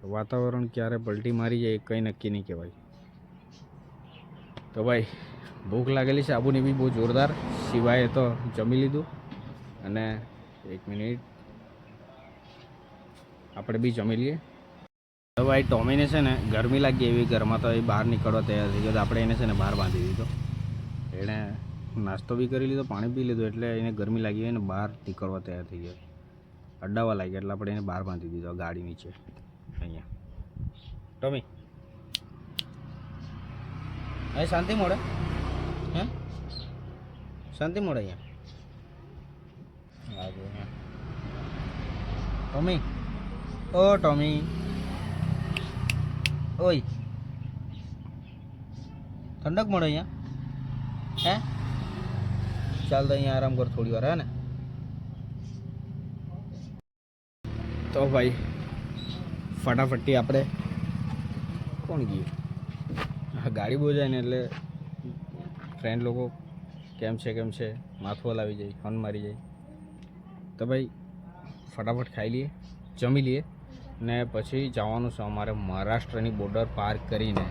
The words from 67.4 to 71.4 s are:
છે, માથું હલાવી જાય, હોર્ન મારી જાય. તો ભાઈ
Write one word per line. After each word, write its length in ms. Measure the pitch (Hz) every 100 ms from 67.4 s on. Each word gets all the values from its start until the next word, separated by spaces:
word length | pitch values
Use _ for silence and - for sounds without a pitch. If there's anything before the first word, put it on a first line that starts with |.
| 113
છે, 180 | - 110 117 - -
માથું 280 | 98 104 120
હલાવી 260 | 110 107 104
જાય, 140 | 101 -
હોર્ન 140 | 107 113
મારી 200 | 107 104 104
જાય. 120 | 113 - - - - - - - - - - - -
તો 40 | 117
ભાઈ 240 | 131 131 - - - - -